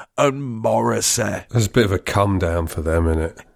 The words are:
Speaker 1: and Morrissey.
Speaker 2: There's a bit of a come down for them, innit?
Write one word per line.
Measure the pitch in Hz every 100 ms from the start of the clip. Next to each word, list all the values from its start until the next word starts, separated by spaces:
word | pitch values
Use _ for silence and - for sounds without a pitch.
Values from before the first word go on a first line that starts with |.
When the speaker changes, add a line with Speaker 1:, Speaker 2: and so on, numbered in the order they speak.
| - -
Speaker 1:
and | 143 135
Morrissey. | 139 113 113 110 117 110 - - 104 104 -
Speaker 2:
There's | 117 104
a |
bit | 127 104
of |
a | 95
come | - 104 101 95
down | 87 85 82
for | -
them, | 78 82
innit? | 82 80 80 - -